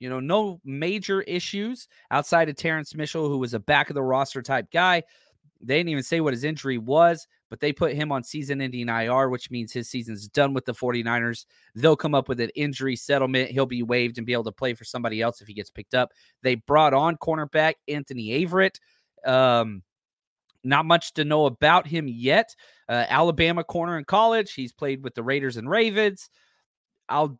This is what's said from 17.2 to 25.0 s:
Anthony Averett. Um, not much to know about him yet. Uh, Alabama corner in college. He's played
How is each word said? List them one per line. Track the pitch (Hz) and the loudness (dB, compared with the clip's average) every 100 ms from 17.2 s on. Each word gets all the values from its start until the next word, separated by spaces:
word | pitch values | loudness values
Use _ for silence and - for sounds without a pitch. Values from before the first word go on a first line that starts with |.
| - 156 147 156 156 160 - | -4 -4 -2 0 0 -2 -6
Anthony | 147 135 127 107 127 | -8 -8 -10 -4 -2
Averett. | 175 180 190 - _ _ _ _ | -2 0 -2 -4 _ _ _ _
Um, | 131 131 131 120 113 98 - _ _ _ _ _ _ _ 127 | 0 4 6 4 0 -6 -16 _ _ _ _ _ _ _ 0
not | 143 160 | 2 4
much | 170 - | 4 2
to | - 147 | -4 2
know | 151 | 4
about | 147 120 151 175 165 | 4 4 6 6 4
him | 165 147 | -4 -6
yet. | 117 120 170 226 - _ _ - | -2 2 2 2 -6 _ _ -4
Uh, | 120 120 | -2 2
Alabama | 135 170 160 165 170 | 4 2 4 2 0
corner | 165 175 170 165 | -4 -4 -4 -4
in | 139 | 0
college. | 196 226 226 196 | 4 4 2 -2
He's | - 123 | -8 -10
played | - 143 135 | -6 -4 -4